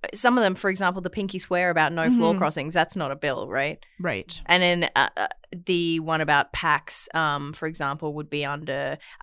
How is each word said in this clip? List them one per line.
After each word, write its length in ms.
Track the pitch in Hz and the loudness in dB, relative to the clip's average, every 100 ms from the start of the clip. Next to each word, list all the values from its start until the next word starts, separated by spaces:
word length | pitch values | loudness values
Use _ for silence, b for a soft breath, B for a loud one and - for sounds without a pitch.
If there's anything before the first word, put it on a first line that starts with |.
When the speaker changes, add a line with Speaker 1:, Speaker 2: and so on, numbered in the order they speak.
| - | 0
Speaker 1:
some 240 | 214 247 247 | 4 4 6
of 80 | |
them, 100 | 208 | 4
for 140 | 185 196 | 2 -2
example, 320 | 190 190 185 | 0 0 -2
the 80 | 180 | -6
pinky 300 | 214 196 185 | -4 -6 -6
swear 320 | - 175 180 | -2 0 2
about 200 | 165 156 | 2 2
no 200 | 165 160 | 2 4
floor 220 | 247 165 | 6 4
Speaker 2:
Mm-hmm. 60 | 190 | 4
Speaker 1:
crossings, 360 | 156 156 143 | 0 -2 -2
that's 200 | 170 170 | 0 0
not 160 | 190 147 | 0 -4
a 60 | 147 | -2
bill, 320 | 147 131 117 | -2 -2 -4
right? 300 | 120 143 165 - _ | -2 -2 -6 -16 _
Speaker 2:
Right. 400 | 175 104 - - | -6 -6 -8 -12
Speaker 1:
And 180 | - 180 | 2 4
then, 280 | 175 175 165 | 4 2 2
uh, 140 | - 131 - | 2 0 0
uh, 120 | 101 - - 175 | -6 -6 -16 -14
the 340 | 175 180 170 165 | -4 -2 0 -2
one 200 | 160 160 | -2 -2
about 320 | 151 147 - | 2 2 2
pacs, 560 | - 165 147 - - - | -2 0 0 -2 -8 -4
um, 400 | 160 156 143 143 | -2 0 -2 -6
for 120 | 156 160 | -8 -8
example, 460 | 160 139 143 156 | -4 -6 -4 -6
would 160 | 147 147 | -8 -8
be 160 | 147 | -6
under 540 | 143 147 147 135 139 143 B B | -6 -6 -6 -6 -4 -8 B B